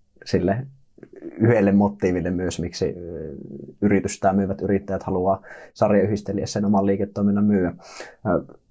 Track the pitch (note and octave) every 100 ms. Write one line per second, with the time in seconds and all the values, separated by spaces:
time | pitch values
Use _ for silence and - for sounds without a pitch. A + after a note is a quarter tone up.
0 | _ _ - F#2 F2+ G2+ C3+ - _ -
1 | - - - - A2 A2+ G2+ G2+ G2+ G2+
2 | F#2+ F2+ E2+ F2 F2+ - E2+ - F2 F2+
3 | E2+ E2 D#2 C#2 - C#2 C#2 - G#2 G2
4 | F2+ - G2 F#2+ F#2+ F#2+ G2 G2+ - F#2+
5 | - F#2 F#2 F#2+ - - - - G#2+ G#2
6 | G2 G#2 - G2 F#2+ G#2+ G2+ G2+ G2+ G2
7 | G2+ - G2+ G2+ G#2 G2+ F2 - - -
8 | - - - E2+ - - _